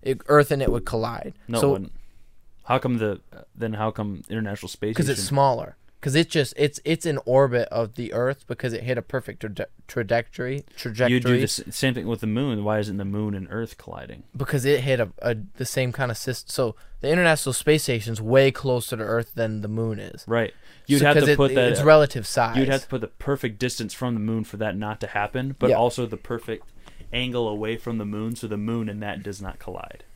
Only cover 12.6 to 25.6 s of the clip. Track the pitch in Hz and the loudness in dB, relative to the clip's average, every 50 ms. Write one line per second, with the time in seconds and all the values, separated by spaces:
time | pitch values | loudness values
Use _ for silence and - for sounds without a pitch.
12.6 | 101 104 107 107 104 104 98 101 98 98 98 104 107 107 101 95 95 - - 110 | 0 0 0 0 0 -2 -4 -6 -4 -4 -4 -2 -2 -2 -4 -6 -6 -6 -6 -6
13.6 | 117 110 - _ - - - - 65 - - - - - _ 123 139 - - 139 | -6 -8 -10 _ -16 -14 -14 -14 -14 -14 -16 -16 -18 -16 _ -6 -4 -2 -2 0
14.6 | 120 139 147 127 127 139 135 123 113 92 - - - 120 120 110 101 98 - - | 4 4 4 4 4 2 2 2 0 -2 -4 -4 -2 -2 0 -2 -4 -10 -8 -8
15.6 | 127 120 - 131 131 123 117 - 135 123 117 - - - 123 - - - - - | -8 -4 -2 0 0 0 0 -2 -2 -2 -2 -4 -4 -6 -6 -6 -8 -8 -2 -2
16.6 | 131 113 107 - - - - - - 135 156 175 180 170 160 151 - 139 123 - | -2 -2 -2 -6 -14 -16 -14 -6 0 2 4 4 6 6 4 4 2 -2 -2 0
17.6 | - - 151 156 - - 127 113 101 113 113 107 110 110 127 135 139 135 131 - | 4 4 4 4 4 0 -2 -2 -2 -4 -6 -4 -2 4 6 8 8 6 4 2
18.6 | - 135 127 123 117 - - 110 107 - 113 117 117 - - 123 117 110 107 107 | -2 0 0 0 -2 -4 -6 -6 -2 0 0 0 0 -2 -2 -2 -2 -2 -2 -4
19.6 | 104 107 107 110 113 113 110 101 101 92 - - - - 113 117 113 - - - | -4 -4 -2 -2 -2 -2 -4 -6 -8 -12 -14 -16 -6 0 0 0 0 0 -4 -12
20.6 | - - - - - - 139 143 139 147 147 151 143 139 147 139 139 135 131 131 | -20 -20 -20 -20 0 2 4 6 6 8 8 6 6 6 6 6 6 4 4 4
21.6 | 123 123 117 - 143 151 156 156 147 139 - 127 104 - - 135 120 113 117 127 | 4 4 4 4 8 10 10 10 10 6 2 -4 -6 -2 0 0 0 2 2 2
22.6 | 135 131 135 135 - - 135 127 110 - - - - - 139 135 - 123 107 101 | 2 4 2 0 0 -4 -6 -4 -4 -6 -8 -8 -4 -2 -2 -2 -2 -6 -4 -2
23.6 | 123 123 - - 117 104 - - 131 123 120 110 104 110 113 113 107 - - 104 | -4 -4 -4 -4 -8 -8 -6 -4 -4 -2 -2 -2 -2 -2 -2 -2 -4 -6 -6 -4
24.6 | 110 107 90 98 107 104 107 - - 104 - 104 104 104 - 127 127 135 135 - | -4 -4 -2 -4 -4 -6 -6 -6 -8 -4 -2 -2 -2 -2 -2 -4 -4 -4 -4 0